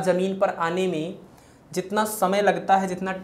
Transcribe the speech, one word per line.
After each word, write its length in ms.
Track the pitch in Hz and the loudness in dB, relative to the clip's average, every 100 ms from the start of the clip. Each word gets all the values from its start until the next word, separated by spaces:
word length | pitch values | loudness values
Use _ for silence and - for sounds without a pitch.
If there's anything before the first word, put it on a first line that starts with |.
ज़मीन 360 | 180 180 190 190 | 4 2 0 0
पर 100 | 190 | -2
आने 360 | 180 165 180 185 | 0 -2 0 -2
में 320 | 156 156 190 - - - - - | -2 -4 -8 -18 -20 -20 -20 -10
जितना 320 | 180 180 214 214 | -8 -2 -2 -2
समय 360 | - 185 196 | 0 2 4
लगता 340 | 196 170 - 190 | 4 2 4 2
है, 120 | 190 | 2
जितना 240 | 180 185 185 | -4 -4 -2